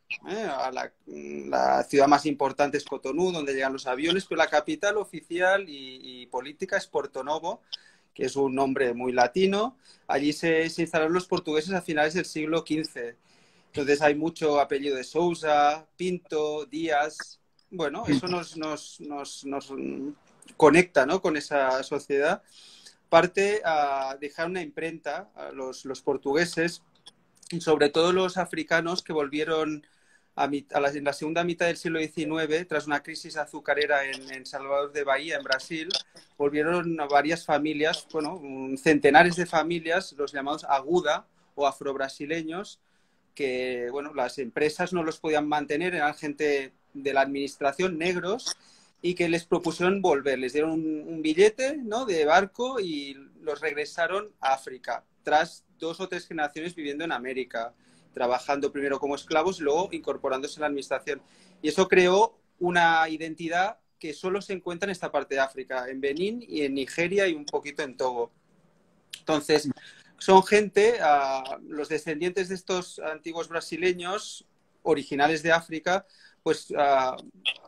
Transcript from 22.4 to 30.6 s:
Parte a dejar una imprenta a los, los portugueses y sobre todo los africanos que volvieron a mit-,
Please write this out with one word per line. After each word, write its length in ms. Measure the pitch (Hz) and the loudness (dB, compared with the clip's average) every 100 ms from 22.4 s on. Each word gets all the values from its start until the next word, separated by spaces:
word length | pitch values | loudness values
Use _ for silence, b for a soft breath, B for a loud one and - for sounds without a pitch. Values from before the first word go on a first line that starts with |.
| b b b b b b _ | b b b b b b _
Parte 540 | 165 175 196 202 208 | 6 6 2 0 0
a 520 | 165 156 143 139 135 139 | 0 0 2 0 -4 -6
dejar 280 | 143 - 165 | -10 -6 -4
una 120 | 185 | -4
imprenta 680 | 156 147 160 165 151 156 202 - | -8 -8 -8 -6 -8 -8 -10 -14
a 160 | 143 | -12
los, 320 | 135 131 127 | -10 -10 -10
los 180 | 135 131 | -10 -6
portugueses 800 | - 135 139 143 175 165 170 170 _ _ - - _ _ - | -2 -2 0 0 0 0 -2 -4 _ _ -20 -20 _ _ -12
y 100 | 170 | -4
sobre 280 | 160 151 147 | 2 6 6
todo 240 | 160 170 | 6 4
los 240 | 185 185 185 | 4 2 -2
africanos 640 | 170 165 156 165 170 175 | -4 -6 0 2 2 -4
que 120 | - | -4
volvieron 760 | 156 139 147 156 160 156 151 - _ _ _ _ | -2 -2 -2 0 0 0 -4 -12 _ _ _ _
a 140 | - 139 | -4 -2
mit-, 260 | 143 | -2